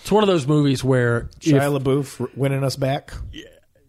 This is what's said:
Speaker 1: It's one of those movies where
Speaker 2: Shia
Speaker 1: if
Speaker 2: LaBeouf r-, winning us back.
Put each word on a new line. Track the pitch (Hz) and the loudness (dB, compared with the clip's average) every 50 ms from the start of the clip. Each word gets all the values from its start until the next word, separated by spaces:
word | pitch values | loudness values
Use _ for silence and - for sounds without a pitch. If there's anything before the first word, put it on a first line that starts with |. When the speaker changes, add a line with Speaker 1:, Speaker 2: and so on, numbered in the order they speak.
Speaker 1:
It's | - - | -2 0
one | 196 214 214 | 2 4 4
of | |
those | 196 185 160 123 | 4 2 2 2
movies | 143 151 151 143 139 131 - 131 | 2 2 4 4 2 2 2 2
where | 131 131 127 120 120 117 117 117 - - - | 2 2 2 2 2 0 -2 -4 -8 -12 -6
Speaker 2:
Shia | - 160 147 202 143 143 143 | 0 2 2 2 2 0 0
Speaker 1:
if | 131 131 | -2 0
Speaker 2:
LaBeouf | 139 131 143 135 - - - | 0 0 0 -2 -6 -8 -10
r-, | 120 - - | -10 -8 -4
winning | 117 139 139 139 135 139 | -4 -2 -2 -2 -2 -2
us | 131 - | -4 -4
back. | 139 139 131 139 151 - - - - - - - 151 - - 82 - _ _ _ _ _ | -2 -2 -2 -2 -4 -6 -10 -14 -14 -14 -14 -14 -16 -18 -20 -20 -20 _ _ _ _ _